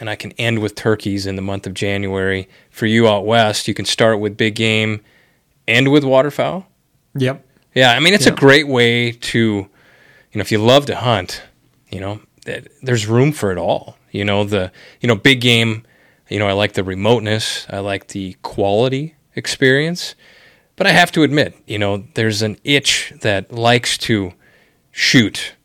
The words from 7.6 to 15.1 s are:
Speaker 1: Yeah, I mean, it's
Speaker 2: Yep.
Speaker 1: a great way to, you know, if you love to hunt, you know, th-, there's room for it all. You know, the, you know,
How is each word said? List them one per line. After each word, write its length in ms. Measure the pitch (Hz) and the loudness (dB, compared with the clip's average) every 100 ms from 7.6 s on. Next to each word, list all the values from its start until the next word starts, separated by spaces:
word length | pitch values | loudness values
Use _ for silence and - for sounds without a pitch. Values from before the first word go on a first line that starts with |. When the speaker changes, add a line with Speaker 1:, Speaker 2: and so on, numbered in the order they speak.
| _ | _
Speaker 1:
Yeah, 180 | 127 127 | 2 4
I 80 | 120 | 4
mean, 120 | 165 | 2
it's 120 | 202 - | 4 2
Speaker 2:
Yep. 80 | |
Speaker 1:
a 60 | - | 6
great 260 | 139 143 143 | 6 6 4
way 460 | 127 117 120 120 | 2 2 2 -2
to, 260 | 117 - 120 | -6 -4 0
you 300 | 113 101 92 _ _ _ _ _ _ | 0 0 -6 _ _ _ _ _ _
know, 60 | 104 | -8
if 100 | 92 | -2
you 80 | 107 | 2
love 280 | 113 139 131 | 4 4 2
to 100 | 92 | -4
hunt, 460 | 120 104 90 - - _ _ _ _ | 0 -2 -2 -12 -16 _ _ _ _
you 80 | 95 | -10
know, 200 | 95 104 - _ - | -10 -10 -16 _ -14
th-, 200 | - - _ | -14 -16 _
there's 240 | 127 120 107 | -4 -2 2
room 260 | 117 143 | 2 2
for 200 | 147 101 | 0 -4
it 60 | 90 | -2
all. 380 | 90 - - - _ | -2 -4 -6 -20 _
You 140 | 98 | -6
know, 200 | 101 101 | -2 -2
the, 280 | 104 104 90 - - _ | 0 -2 -4 -10 -20 _
you 60 | |
know, 80 | 120 | -2